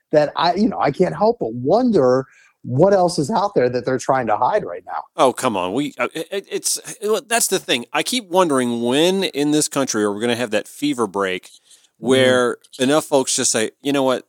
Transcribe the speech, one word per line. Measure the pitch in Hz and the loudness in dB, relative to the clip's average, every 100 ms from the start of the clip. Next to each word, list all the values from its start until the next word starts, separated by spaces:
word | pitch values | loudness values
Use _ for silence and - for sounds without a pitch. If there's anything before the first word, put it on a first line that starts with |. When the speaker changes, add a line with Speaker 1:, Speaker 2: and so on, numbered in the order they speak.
| _ | _
Speaker 1:
that | 151 147 - | 2 2 0
I, | 165 180 | -2 2
you | 214 | 0
know, | 170 | 0
I | 127 | -2
can't | - 180 156 | 0 -2 0
help | 214 233 | 0 0
but | 120 | -4
wonder | 123 127 208 254 196 127 127 131 _ _ _ | -4 0 2 2 2 4 2 -2 _ _ _
what | 120 127 190 | -4 2 4
else | 196 180 170 | 4 2 0
is | 143 | -2
out | 208 202 - | -2 0 0
there | 123 | 0
that | 123 117 | 0 -2
they're | 131 | -4
trying | - 135 113 | 0 -2 0
to | 107 | 0
hide | 127 208 117 | 0 0 -4
right | 90 - | -12 -10
now. | 80 - - | -12 -8 0
Speaker 2:
Oh, | 135 | 0
come | - 131 98 | 2 -2 -2
on. | 90 | -4
We, | 113 147 - | -4 -6 -4
uh, | 120 | -6
it, | 160 - | -6 -8
it, | 196 196 | -10 -8
it's, | 190 - - - - | -8 -6 -8 -10 -8
it, | 208 214 151 | -4 -4 -2
that's | 226 - | -2 0
the | 185 | -2
thing. | 165 135 117 | -2 -4 -2
I | 147 | -4
keep | 160 254 190 | -4 -4 -2
wondering | 180 180 131 123 117 | 2 2 2 0 0
when | 120 139 170 196 185 | 0 2 2 2 -2
in | 135 147 | -2 0
this | 151 - | 0 0
country | 143 131 110 | -2 -2 0
are | 107 | -2
we | 104 | -2
gonna | 120 117 | -2 -2
have | 120 | -2
that | 104 - | -4 -6
fever | - 147 123 110 | -6 -4 -2 -2
break | 98 95 92 - - _ - _ - | -2 -4 -4 -10 -20 _ -20 _ -6
where | 113 131 127 127 120 - | 2 4 4 4 2 -2
Speaker 1:
Mm-hmm. | _ - | _ -2
Speaker 2:
enough | 131 151 - | 2 2 2
folks | 143 127 - | 0 0 -2
just | 123 | 0
say, | 120 110 - | 0 -2 -4
"You | 135 | -2
know | 143 | 0
what? | 131 123 | 2 0